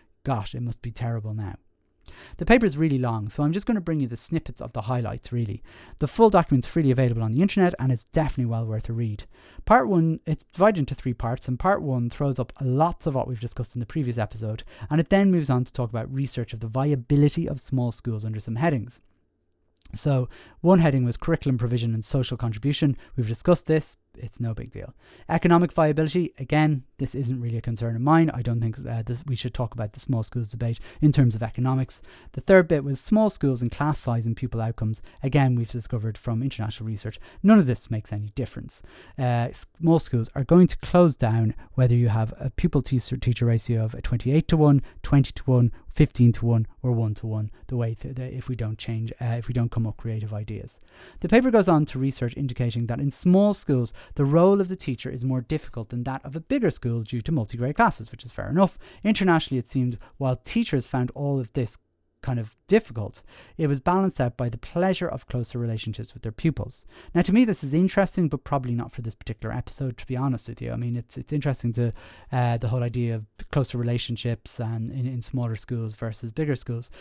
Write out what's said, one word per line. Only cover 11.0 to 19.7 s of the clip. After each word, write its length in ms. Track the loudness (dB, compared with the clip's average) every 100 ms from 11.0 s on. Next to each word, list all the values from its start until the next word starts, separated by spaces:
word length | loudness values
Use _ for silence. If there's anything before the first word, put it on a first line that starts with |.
| -4
parts, 360 | -4 -4 -4 -4
and 100 | -2
part 240 | 0 0
one 260 | 0 -2 -2
throws 300 | -2 -2 -2
up 160 | -6 -6
lots 440 | -2 0 0 -2 -4
of 80 |
what 140 | -4 -4
we've 100 | -6
discussed 380 | -8 -8 -8 -8
in 40 |
the 40 |
previous 320 | -6 -4 -4 -2
episode, 480 | -6 -6 -8 -8 -12 -16 -2
and 140 | 0
it 80 | 4
then 200 | 4 6
moves 200 | 4 2
on 140 | 0
to 80 | 0
talk 180 | -4 -4
about 200 | -4 -6
research 440 | -4 -4 -6 -8
of 60 | -8
the 60 | -6
viability 800 | -2 0 0 2 6 6 4 -4
of 140 | -6
small 320 | -4 -2 -2
schools 320 | -4 -6 -6
under 160 | -6 -8
some 160 | -6 -2
headings. 440 | 0 0 -4 -14 _ _ _ _ _ _ _